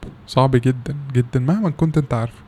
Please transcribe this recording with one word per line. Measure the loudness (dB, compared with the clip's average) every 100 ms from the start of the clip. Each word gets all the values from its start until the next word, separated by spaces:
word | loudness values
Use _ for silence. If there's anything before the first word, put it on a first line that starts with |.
| -16 -16 -4
صعب | 0 4
جدًا | 4 2 0 -6 -8 -2
جدًا | 0 0 0
مهما | 0 0 0
كنت | 0 0 2
انت | 0
عارفه. | -2 -4 -8